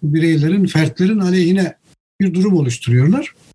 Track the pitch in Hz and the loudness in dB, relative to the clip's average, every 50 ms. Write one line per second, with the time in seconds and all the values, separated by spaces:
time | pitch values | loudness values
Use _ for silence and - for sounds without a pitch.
0 | - 147 147 160 165 165 160 151 143 156 180 202 190 - - 156 156 135 - - | -4 -2 -2 0 0 0 0 0 0 0 0 0 0 0 0 0 0 0 -2 -2
1 | 180 190 220 208 190 180 180 185 180 165 185 196 185 156 - _ _ _ _ _ | -2 0 0 0 0 0 0 0 2 2 2 0 0 -4 -6 _ _ _ _ _
2 | _ _ _ _ 202 190 165 185 185 214 190 165 139 123 120 - - 123 120 123 | _ _ _ _ -2 -2 0 0 0 2 2 0 0 -2 -4 -6 -2 0 2 2
3 | 131 156 208 285 302 - - _ _ _ _ | 4 2 2 0 -2 -8 -14 _ _ _ _